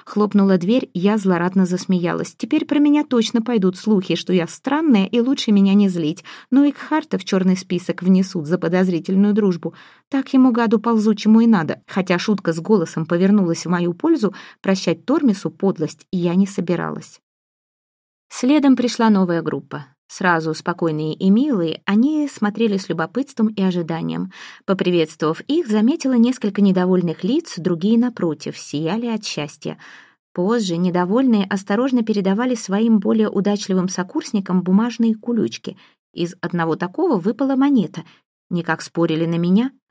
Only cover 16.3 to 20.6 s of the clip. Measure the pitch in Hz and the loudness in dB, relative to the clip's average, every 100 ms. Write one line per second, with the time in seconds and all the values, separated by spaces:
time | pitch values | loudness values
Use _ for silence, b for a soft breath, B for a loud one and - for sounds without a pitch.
16.3 | 180 196 196 170 165 80 - - - _ | 2 0 -2 -4 -2 -4 -8 -14 -20 _
17.3 | _ _ _ _ _ _ _ _ _ - | _ _ _ _ _ _ _ _ _ -16
18.3 | - 254 302 277 254 240 - 226 202 180 | -4 2 4 4 2 0 0 2 4 2
19.3 | 170 160 139 - - 139 _ _ - 190 | -2 -4 -6 -10 -16 -18 _ _ -4 0
20.3 | 165 160 156 | 0 0 -6